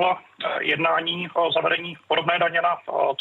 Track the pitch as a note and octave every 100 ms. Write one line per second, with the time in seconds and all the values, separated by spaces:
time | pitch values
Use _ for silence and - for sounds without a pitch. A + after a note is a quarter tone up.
0 | F3+ - - - - - - D3 E3 E3
1 | E3 F3 F3 E3+ E3 E3 E3 E3+ F3 D#3+
2 | - D#3+ D#3+ F3 E3+ E3+ F3 E3+ - D#3
3 | D3 C3+